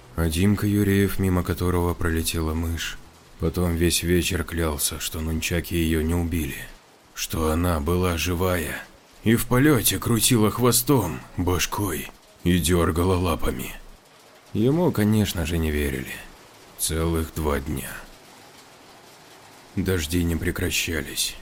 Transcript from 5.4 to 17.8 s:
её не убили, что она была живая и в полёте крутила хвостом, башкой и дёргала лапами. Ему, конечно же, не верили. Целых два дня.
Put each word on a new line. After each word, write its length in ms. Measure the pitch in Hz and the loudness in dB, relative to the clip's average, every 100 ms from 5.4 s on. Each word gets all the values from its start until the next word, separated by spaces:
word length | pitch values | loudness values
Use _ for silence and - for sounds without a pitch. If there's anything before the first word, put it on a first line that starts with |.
| - 87 85 | -2 -4 -2
её 280 | 85 80 80 | -2 0 0
не 120 | 80 | 0
убили, 440 | 87 85 85 71 65 - - - - - | 0 -2 -2 -4 -8 -14 -18 -20 -20 -20
что 380 | - - 82 78 | -10 -6 -2 0
она 300 | 80 90 82 | 2 0 0
была 360 | 73 90 92 85 | 0 0 0 0
живая 640 | 82 85 92 90 71 - - - - - | -2 0 0 0 -4 -8 -12 -20 -20 -4
и 100 | 104 | 2
в 120 | 113 - | 2 2
полёте 520 | 123 143 135 - 95 | 4 6 4 2 -2
крутила 540 | - 113 - 120 107 | 0 2 4 4 4
хвостом, 680 | - 123 117 - 139 87 65 - - | 4 2 4 4 2 2 -6 -8 -4
башкой 720 | 87 90 - - 101 73 - - - - | 0 0 -2 -2 -4 -6 -10 -16 -20 -4
и 140 | - 90 | 2 2
дёргала 580 | 80 90 82 82 87 92 | 4 4 2 2 2 2
лапами. 560 | 90 80 - 64 64 - - - - - - - - | 2 0 -2 -2 -8 -12 -18 -20 -20 -20 -20 -20 -6
Ему, 400 | 104 117 156 175 | 0 2 4 2
конечно 540 | 107 104 107 98 92 78 | 2 2 4 2 0 -2
же, 120 | 82 | 0
не 120 | 80 | 0
верили. 440 | 73 71 65 65 - - - - - - - | 0 -2 -4 -8 -12 -16 -20 -20 -20 -20 -8
Целых 560 | - 80 82 82 80 | -4 -2 0 0 -2
два 240 | - 78 71 | -2 -2 -2
дня. 320 | 69 67 | -2 -6